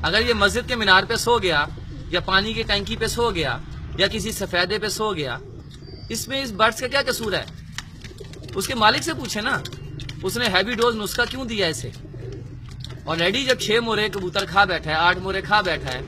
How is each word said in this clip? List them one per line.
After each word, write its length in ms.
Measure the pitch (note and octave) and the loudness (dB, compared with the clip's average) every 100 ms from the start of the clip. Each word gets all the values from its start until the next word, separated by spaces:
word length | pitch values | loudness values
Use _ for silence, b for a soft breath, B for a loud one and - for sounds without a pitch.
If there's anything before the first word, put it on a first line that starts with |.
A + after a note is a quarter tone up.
अगर 160 | D#3 G#3 | 2 2
ये 120 | A#3+ | 2
मस्जिद 300 | A3+ G3+ G#3+ - | 4 4 2 -2
के 80 | |
मीनार 300 | B3 G3+ F#3+ | 0 6 6
पे 120 | G3 A3 | 6 0
सो 200 | A3+ A#3+ | 4 4
गया 280 | F#3 D3+ D3+ - - - - | 4 2 0 -4 -10 -12 -4
या 80 | F3 | -2
पानी 320 | F3+ F#3+ G#3+ | 2 2 2
की 100 | A3 | -2
टंकी 300 | A3 G3+ F#3+ | 0 -2 -2
पे 120 | A3+ A3 | -2 -2
सो 200 | A3+ A#3 | 2 2
गया 280 | F3+ C#3 A#2+ - - - - | 2 0 -2 -6 -12 -8 0
या 80 | F#3+ | 2
किसी 240 | G#3+ G3+ | 2 -4
सफेदे 460 | - F#3 F3 F3+ G#3+ | -4 -2 0 0 0
पे 100 | G#3 | -2
सो 200 | G#3+ G#3+ | -2 -2
गया, 260 | F3+ C3+ A#2+ - - - - - - - | -2 -4 -6 -10 -16 -16 -16 -16 -14 -6
इसमें 300 | A3+ - C4+ | -6 -4 -4
इस 100 | C4+ | -4
बर्ड्स 280 | F#3+ A3 A3+ | 2 2 2
का 60 | B3+ | 0
क्या 140 | C#4 | 0
कसूर 320 | C4+ - A3 | 0 -2 -2
है? 100 | F3 G#2 - - - - - - - - - - | -2 -4 -12 -12 -12 -14 -16 -16 -14 -16 -14 -8
उसके 200 | F#3+ G3 | -4 -2
मालिक 280 | B3+ G#3+ C#4 | 4 6 6
से 100 | E4+ | -2
पूछे 280 | D#4+ A#3 G#3+ | -4 -4 -2
ना, 200 | A#3 B3 - - - - - - | 0 -2 -4 -10 -12 -10 -10 -4
उसने 240 | F#3 A#3 A#3+ | -2 0 4
हैवी 280 | F3+ G3+ | 4 4
डोज 200 | A3+ A#3+ | 4 2
नुस्खा 300 | A3 G#3 - | 2 -2 0
क्यों 220 | A#3 B3+ B3 | 0 0 -4
दिया 200 | A3 F3 | 0 0
इसे? 240 | D#3+ A#2+ - - - - - - - - - - - | 0 -8 -10 -14 -12 -10 -10 -12 -12 -12 -12 -12 -10
Already 420 | - E3 E3+ B3 C4 | -4 2 2 2 2
जब 120 | B3+ | 2
छह 200 | - A3 | 4 2
मोरे 280 | A#3 G#3 G#3+ | 2 0 0
कबूतर 360 | G3+ F3+ G3 | -2 -2 -2
खा 200 | F#3+ F#3 | 2 4
बैठा 240 | G3+ E3 D#3 | 6 4 0
है, 60 | D#3 | 4
आठ 200 | F3 F3+ | 4 4
मोरे 220 | F#3+ F#3+ | 0 -2
खा 200 | F3+ G#3 | 4 2
बैठा 280 | F#3 D3 C3 | 4 -2 -2
है 120 | B2+ | -6